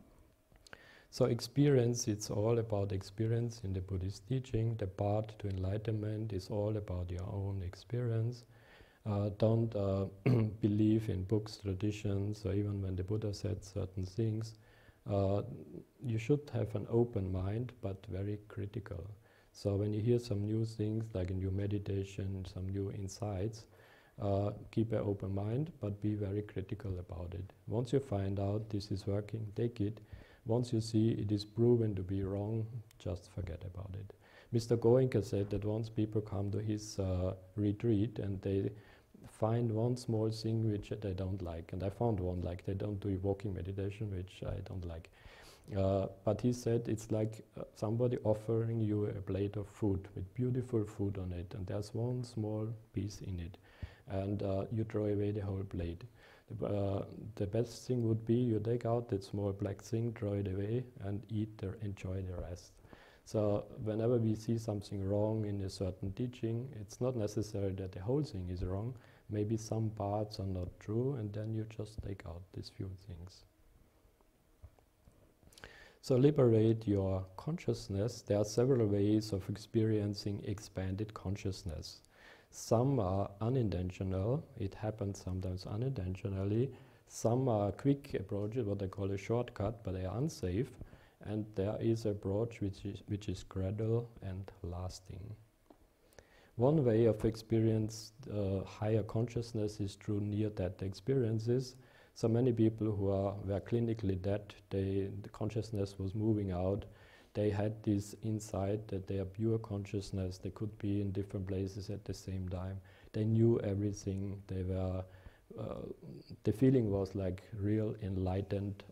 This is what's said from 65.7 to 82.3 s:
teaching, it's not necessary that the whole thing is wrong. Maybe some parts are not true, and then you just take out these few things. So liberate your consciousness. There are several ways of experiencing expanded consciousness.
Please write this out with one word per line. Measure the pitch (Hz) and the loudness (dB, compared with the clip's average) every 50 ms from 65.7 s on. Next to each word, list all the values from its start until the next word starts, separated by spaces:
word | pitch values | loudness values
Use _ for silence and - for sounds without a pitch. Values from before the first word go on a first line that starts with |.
| - - 101 90 92 - 101 98 - | -2 -2 -2 -2 -2 -4 -4 -6 -2
teaching, | - 123 123 123 - - 113 113 117 127 139 - 107 | -2 -4 -4 -4 -4 -2 -2 -2 -2 -4 -6 -8 -12
it's | 101 - - - | -12 -10 -4 -2
not | 123 127 123 | 0 0 2
necessary | 113 104 104 - 113 101 - - 101 98 95 92 | 2 0 0 0 -2 -2 -2 -2 -2 -2 0 -2
that | 95 95 92 | -2 -6 -6
the | - 92 | -8 -6
whole | 90 117 131 151 147 | -2 0 2 2 0
thing | - - 95 90 90 | 0 -4 -6 -4 -4
is | 92 87 92 | -4 -2 -2
wrong. | 90 95 98 110 123 127 - - - - - - - | -2 -2 -2 -2 -4 -6 -10 -14 -20 -20 -18 -10 -4
Maybe | 107 104 104 107 113 | -2 0 0 2 0
some | 110 110 - 113 110 113 107 | -2 -2 -2 0 0 0 0
parts | 104 - 101 101 101 107 107 107 - - | 0 -2 -2 0 0 0 -2 -2 -4 -6
are | 98 | -4
not | 98 92 90 87 87 - - | -4 -2 -4 -4 -6 -8 -10
true, | - - 107 117 127 135 143 | -6 -4 -2 0 0 0 -2
and | 120 107 101 | -2 -4 -6
then | 101 107 107 110 110 | -6 -6 -6 -4 -4
you | 110 107 110 | -4 -4 -6
just | - - 107 - - - | -6 -8 -10 -8 -8 -10
take | - 101 101 - - | -8 -8 -8 -8 -10
out | 85 82 87 92 - - | -12 -12 -12 -12 -12 -12
these | 98 95 - - | -12 -12 -10 -8
few | - 101 95 92 92 95 | -8 -8 -8 -8 -12 -12
things. | 98 87 82 87 92 - - - - _ _ _ - - - - _ _ _ _ _ _ _ _ _ _ _ _ _ _ _ - - _ _ - _ _ _ - - _ - - - _ _ - - - - - - - - - - - _ | -14 -14 -12 -14 -16 -16 -20 -20 -20 _ _ _ -20 -20 -20 -20 _ _ _ _ _ _ _ _ _ _ _ _ _ _ _ -20 -20 _ _ -20 _ _ _ -20 -20 _ -20 -20 -20 _ _ -20 -20 -20 -20 -20 -18 -18 -20 -20 -20 -20 _
So | - - 135 | 0 4 6
liberate | 123 135 147 147 143 131 117 113 110 110 113 113 113 - | 8 8 8 8 8 8 8 10 8 8 6 6 4 4
your | 101 101 98 95 95 95 95 95 - - | 2 4 4 4 2 2 0 -2 -6 -10
consciousness. | - - 151 160 180 - - 117 - - - 98 98 104 120 - - | -8 -6 -4 -4 -2 0 -2 -2 -2 -2 -2 0 0 0 0 -2 -4
There | - - 101 | 0 2 2
are | 101 107 | 4 2
several | - - 120 120 135 139 117 110 | 2 4 4 4 6 6 6 6
ways | 101 101 101 101 104 107 110 107 - 101 | 4 4 4 6 6 6 4 4 2 -2
of | 95 - - | -2 -2 -2
experiencing | 104 - - - - 113 110 110 110 107 101 104 101 - - 104 101 101 - | -6 -6 -4 0 2 4 4 4 4 4 2 0 -2 -2 -2 -4 -4 -4 -4
expanded | - 101 95 - - - 92 95 95 98 98 107 110 - | -4 -6 -6 -6 -8 -6 -4 -2 -2 -2 -2 -4 -6 -6
consciousness. | - - 95 101 - - 98 92 - - 90 80 82 - - - - - - _ - - - | -6 -4 -4 -2 -2 -2 -4 -4 -4 -6 -6 -6 -6 -8 -10 -14 -16 -20 -20 _ -20 -20 -20